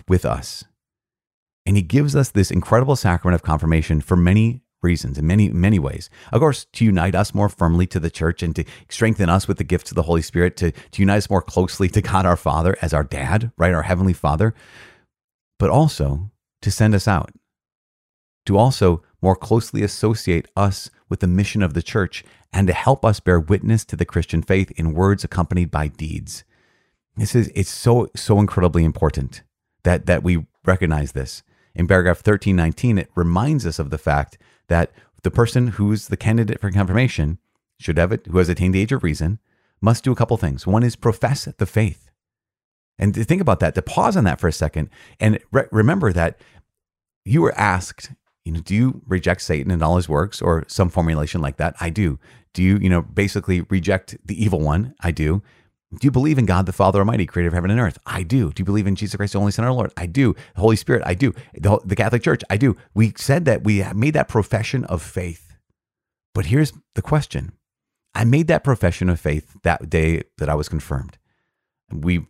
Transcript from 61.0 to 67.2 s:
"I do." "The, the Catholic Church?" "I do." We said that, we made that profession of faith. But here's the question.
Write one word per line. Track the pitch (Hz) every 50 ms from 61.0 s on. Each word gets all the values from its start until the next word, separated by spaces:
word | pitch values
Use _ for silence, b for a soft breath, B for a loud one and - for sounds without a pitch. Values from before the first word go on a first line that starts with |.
| -
"I | 80 90
do." | 90 139 117 - B B B B
"The, | - - 101 104 - -
the | 92 101
Catholic | - 101 107 123 117 -
Church?" | 170 143 - - -
"I | 101
do." | 107 127 123 92 b b b b
We | 101 113 107 -
said | - - - 139 175 170
that, | 135 104 65 62
we | 107 104 98 90 - 90
made | 104 123 151 151
that | 147 - -
profession | - 113 98 - - 95 110 - - 123 123
of | - 90 82
faith. | - - - 95 90 85 82 - _ _ - _ _ _ _ _ _ _ _ _ _ _ _ _ _ _ -
But | 101 87
here's | 76 117 151 156 143 - - _ _ -
the | 110
question. | - - 156 151